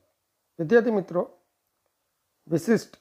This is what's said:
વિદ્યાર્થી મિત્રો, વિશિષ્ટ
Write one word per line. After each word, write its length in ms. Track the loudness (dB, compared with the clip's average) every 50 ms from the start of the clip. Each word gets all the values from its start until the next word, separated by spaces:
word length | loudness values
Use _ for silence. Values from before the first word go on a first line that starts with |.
| _ _ _ _ _ _ _ _ _ _ _ -8
વિદ્યાર્થી 320 | -2 2 4 4 4 2
મિત્રો, 300 | 0 -2 -4 -4 -4 -4 -6 -6 -10 _ _ _ _ _ _ _ _ _ _ _ _ _ _ _ _ _ _ _ _ _ _ -4
વિશિષ્ટ 460 | -4 -4 0 0 0 0 0 -4 -14 -20